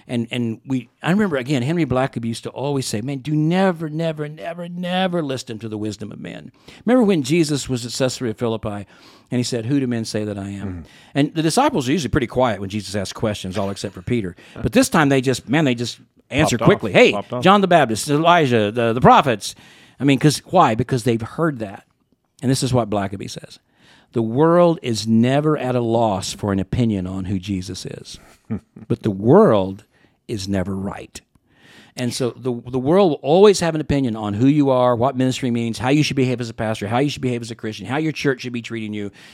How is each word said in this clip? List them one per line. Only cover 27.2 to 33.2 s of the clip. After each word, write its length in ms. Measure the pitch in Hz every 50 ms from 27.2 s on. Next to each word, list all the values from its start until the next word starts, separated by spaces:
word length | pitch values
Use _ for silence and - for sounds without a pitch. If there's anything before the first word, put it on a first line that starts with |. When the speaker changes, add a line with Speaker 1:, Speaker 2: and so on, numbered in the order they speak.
| 95
Speaker 1:
who 120 | 92 107 95
Jesus 480 | 90 104 101 92 90 98 95 - -
is. 320 | - - - - - - - - - _ _ _ -
Speaker 2:
<laughs> 100 | 113 95 _ _ - - - -
Speaker 1:
But 140 | - - -
the 80 | 113 98
world 720 | 95 101 117 147 196 - 170 117 101 92 95 98 101 - _ _ _ _ _ _ _ _
is 220 | - 123 104 95 98
never 260 | 98 98 92 98 98
right." 460 | 95 95 101 98 - - - - - _ _ _ _ _ _ _ _ _ _ - - - _ -
And 160 | - 127 120 107
so 180 | - 135 120
the, 220 | - 117 120 127 123 117 110
the 120 | 123 123 127
world 320 | 127 135 165 196 208 175 151
will 80 | -